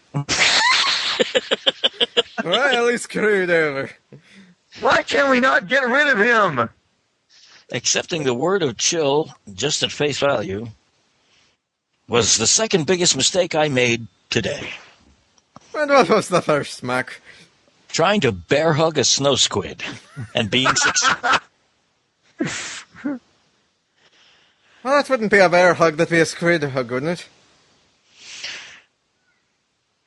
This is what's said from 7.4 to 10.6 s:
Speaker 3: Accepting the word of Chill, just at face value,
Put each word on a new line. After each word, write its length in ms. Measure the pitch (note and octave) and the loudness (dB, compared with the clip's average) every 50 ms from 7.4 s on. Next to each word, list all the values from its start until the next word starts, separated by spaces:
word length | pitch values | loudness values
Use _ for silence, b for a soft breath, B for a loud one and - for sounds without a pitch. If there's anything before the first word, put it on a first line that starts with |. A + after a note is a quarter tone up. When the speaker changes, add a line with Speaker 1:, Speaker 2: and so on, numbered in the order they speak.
| b b b b b b | b b b b b b
Speaker 3:
Accepting 520 | - A#2+ - - - - - - F3+ D#3+ C#3+ | -10 -6 -4 -2 -2 -2 -4 -4 -6 -2 0
the 100 | C3 A#2+ | -2 0
word 280 | A#2+ D3+ F3+ G3 G3 | 0 0 0 0 0
of 140 | E3 C3 G2+ | -2 -2 -4
Chill, 560 | - - - E3+ E3 D3+ C#3 C#3 D3+ D#3 C#3 - _ _ G#2 G2 | -2 -4 -2 -2 0 0 2 2 0 0 -2 -10 _ _ -20 -10
just 280 | F#2 B2 D3+ - - | -6 -4 -4 -2 -2
at 100 | B2+ - | -4 -4
face 260 | - - D3 D3 C3 - | -2 -2 -2 -2 0 0
value, 500 | C#3+ C#3+ C3+ A2 G#2 F#2 G2 G#2 | 0 0 0 -2 -4 -6 -8 -8